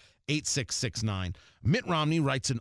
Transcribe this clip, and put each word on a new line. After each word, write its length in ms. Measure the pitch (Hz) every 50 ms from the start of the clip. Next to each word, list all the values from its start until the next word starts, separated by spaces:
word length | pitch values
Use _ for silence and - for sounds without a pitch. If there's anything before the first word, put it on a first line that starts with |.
| - - _ _ _ -
eight 180 | 147 156 -
six 280 | - - 143 117 - -
six 280 | - - 110 - - 113
nine. 320 | 110 101 92 92 90 - - - - - _ -
Mitt 240 | - 175 254 240
Romney 320 | 214 175 156 156 151 160 165
writes 320 | 147 135 135 131 - -
an 100 | 127 117